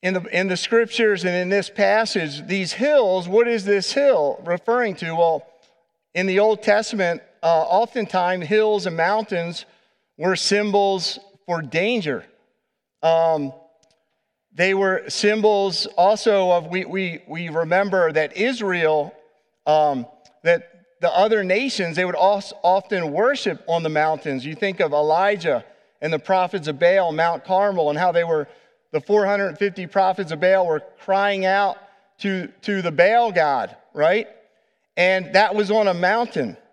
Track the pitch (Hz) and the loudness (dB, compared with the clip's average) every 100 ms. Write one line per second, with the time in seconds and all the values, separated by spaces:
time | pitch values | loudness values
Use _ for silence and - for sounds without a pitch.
0 | 185 185 170 170 190 180 - - 226 - | -2 -4 -2 -2 -2 -2 0 0 0 0
1 | 220 196 180 175 180 202 185 - 202 208 | 0 2 -2 -2 0 0 -2 -2 2 2
2 | 220 208 160 143 - 196 180 - 269 302 | 0 -2 -4 -8 -6 -4 -4 -2 2 4
3 | 220 185 175 202 240 233 196 202 190 - | 4 0 0 2 2 0 0 0 0 0
4 | 285 220 143 - 165 175 - 240 240 175 | 2 4 2 -2 -4 -4 0 0 0 -4
5 | 165 165 170 156 - _ _ _ _ _ | -6 0 0 0 -6 _ _ _ _ _
6 | _ 170 190 185 214 214 208 208 220 214 | _ -4 0 2 2 2 2 0 0 -2
7 | 180 170 - _ 165 165 160 185 233 254 | -2 -2 -8 _ 0 0 2 0 0 -4
8 | 202 190 180 185 160 214 214 208 185 165 | -4 -2 -2 -2 -2 0 2 0 -2 -2
9 | 165 214 214 180 170 170 - _ _ _ | 0 0 -2 -6 -6 -10 -16 _ _ _
10 | _ _ 165 180 - 202 208 202 196 196 | _ _ -4 -2 0 0 2 2 2 -2
11 | 170 - - _ - 170 151 160 196 247 | -4 -10 -16 _ -8 -8 -4 -2 -2 -2
12 | 160 113 - _ _ _ _ _ _ _ | -4 -6 -10 _ _ _ _ _ _ _
13 | 160 165 165 160 139 - _ _ _ _ | 0 2 2 0 -4 -10 _ _ _ _
14 | _ _ _ _ _ - 185 196 196 185 | _ _ _ _ _ -2 0 2 0 -2
15 | - - 208 214 214 208 196 170 - - | -4 -2 0 2 2 2 0 -2 -6 2
16 | 185 214 - 202 185 175 160 180 185 185 | 2 4 2 2 4 2 0 -6 -6 -6
17 | 190 160 - 156 170 151 160 175 202 185 | -6 -8 -12 -10 -6 -4 0 0 2 2
18 | 165 156 151 - 220 247 202 180 160 156 | 2 2 -2 -2 -2 -2 -4 0 2 0
19 | 147 - _ _ _ _ - 151 151 139 | -2 -10 _ _ _ _ 0 2 2 0
20 | 117 - _ _ 165 170 170 _ _ _ | -6 -16 _ _ 0 0 -2 _ _ _
21 | 170 170 208 220 185 190 269 - 180 160 | -2 2 2 2 0 -2 -2 -4 -4 -2
22 | 180 170 185 202 196 - 170 190 190 196 | -2 2 2 2 -4 -4 0 0 0 -4
23 | 165 147 226 277 - 165 - 165 160 156 | -4 0 0 0 -4 -6 -4 -2 -2 0
24 | 156 156 156 135 131 156 202 185 170 147 | 0 -2 -4 -8 -8 -6 -6 -2 -2 0
25 | 151 160 196 208 165 127 - _ _ _ | 2 2 2 0 -2 -2 -4 _ _ _
26 | 151 160 - 190 180 196 151 139 170 190 | -6 -6 0 0 0 -4 -8 0 2 4
27 | 175 156 170 170 - 190 202 190 151 147 | 2 0 0 -2 -2 0 0 0 -2 0
28 | 180 170 170 160 143 - _ _ _ 156 | 2 2 2 -2 -2 -12 _ _ _ -8
29 | - 208 196 202 196 151 202 190 175 196 | 0 2 2 0 -2 -2 -4 -4 -4 2
30 | 190 185 185 156 180 190 175 151 - _ | 2 0 -4 0 2 4 2 -2 -4 _
31 | - 190 202 196 190 196 202 - - _ | -2 0 0 0 0 2 0 -2 -14 _
32 | _ _ 202 190 175 - - 202 175 156 | _ _ -6 -4 -8 -12 -6 -4 -2 4
33 | 175 226 233 180 156 135 101 - _ 147 | 4 4 2 2 2 0 -4 -10 _ 0
34 | 151 202 220 - _ _ _ _ _ - | 2 2 -4 -14 _ _ _ _ _ -2
35 | 180 190 170 190 208 208 202 214 208 175 | 0 0 0 2 2 2 0 2 2 0
36 | 180 220 240 185 120 - _ | 0 0 -2 -4 -6 -8 _